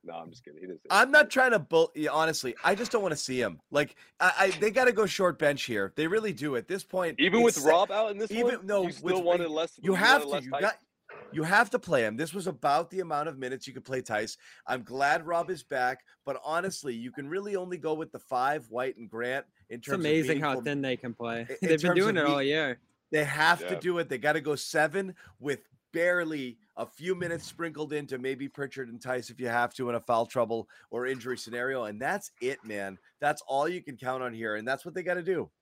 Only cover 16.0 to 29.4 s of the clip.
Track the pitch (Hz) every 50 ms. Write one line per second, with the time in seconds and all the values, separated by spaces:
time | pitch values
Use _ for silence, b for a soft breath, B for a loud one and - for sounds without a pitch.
16 | _ b b b _ 143 135 - - 147 160 170 180 190 180 - - 139 120 113
17 | 117 127 - 143 139 139 170 196 202 208 202 185 180 180 180 160 143 160 156 156
18 | 160 156 - 123 - _ 127 123 127 139 147 156 123 113 107 120 131 131 - -
19 | 117 98 113 113 120 123 131 139 - _ _ _ _ _ 113 120 110 143 190 190
20 | 165 151 156 160 151 131 156 139 151 143 131 127 117 147 143 143 135 131 123 -
21 | - 123 113 - 117 117 117 117 117 117 135 - 190 170 160 151 160 175 175 180
22 | 196 220 202 165 147 143 143 143 135 139 147 160 156 135 120 - _ _ _ _
23 | _ _ - 151 151 143 139 151 156 165 175 170 175 180 185 - - 180 175 170
24 | 165 - 139 120 127 147 151 160 139 151 147 131 - - - 156 151 160 147 196
25 | 196 190 180 B B B B _ 120 147 135 - _ _ _ _ _ _ - 165
26 | 170 175 175 180 170 160 156 147 131 123 117 _ _ _ _ - 120 - _ -
27 | 151 180 185 175 180 170 170 160 - - - - 170 165 151 147 156 147 151 147
28 | 143 123 135 123 123 135 135 123 139 135 _ - 139 131 - 135 131 117 117 113
29 | - 127 131 127 110 - 117 123